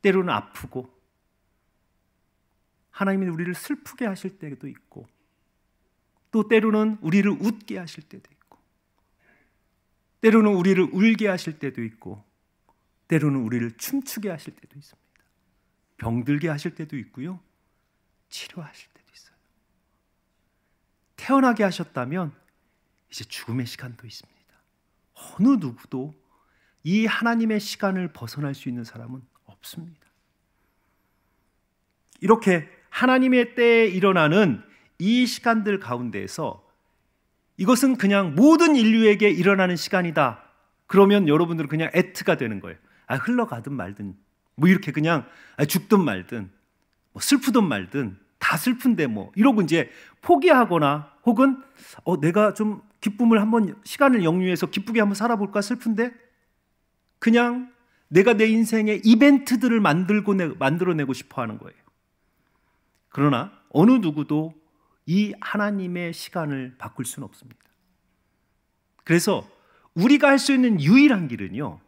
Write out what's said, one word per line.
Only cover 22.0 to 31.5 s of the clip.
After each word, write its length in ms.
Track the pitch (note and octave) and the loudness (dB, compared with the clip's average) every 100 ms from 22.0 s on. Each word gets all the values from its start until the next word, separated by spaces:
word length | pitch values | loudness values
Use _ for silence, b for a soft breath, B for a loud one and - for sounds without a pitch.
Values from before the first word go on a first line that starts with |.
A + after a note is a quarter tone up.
| B2 F3 E3 - _ _ _ _ _ _ _ | -6 -6 -8 -10 _ _ _ _ _ _ _
이제 140 | - | -18
죽음의 420 | A2 - - B2 A#2+ | -16 -16 -8 -8 -8
시간도 400 | - B2+ A#2 A2+ | -12 -18 -18 -20
있습니다. 320 | - _ _ _ _ _ _ _ _ _ | -20 _ _ _ _ _ _ _ _ _
어느 340 | _ - - A3 | _ -20 0 2
누구도 640 | C4 D3+ A2+ - C3 C#3 - _ _ _ _ _ _ | 2 -2 -12 -12 -12 -12 -16 _ _ _ _ _ _
이 220 | D3+ G3+ A3 | -2 0 0
하나님의 540 | - A#3 A#3 A3+ G#3+ | -2 -2 0 0 -2
시간을 520 | G#3 - G3+ F#3+ F3+ | -6 -6 -4 -4 -6
벗어날 420 | - A#2 - C#3+ | -10 -14 -8 -8
수 140 | C3+ C3+ | -8 -10
있는 160 | B2 | -10
사람은 360 | A2+ A2+ A#2 B2+ B2 _ _ | -12 -16 -16 -18 -20 _ _
없습니다. 600 | G#2 - - E3 D#3+ _ _ _ _ _ _ _ _ _ _ _ _ _ _ _ | _ -20 -18 -18 _ _ _ _ _ _ _ _ _ _ _ _ _ _ _ _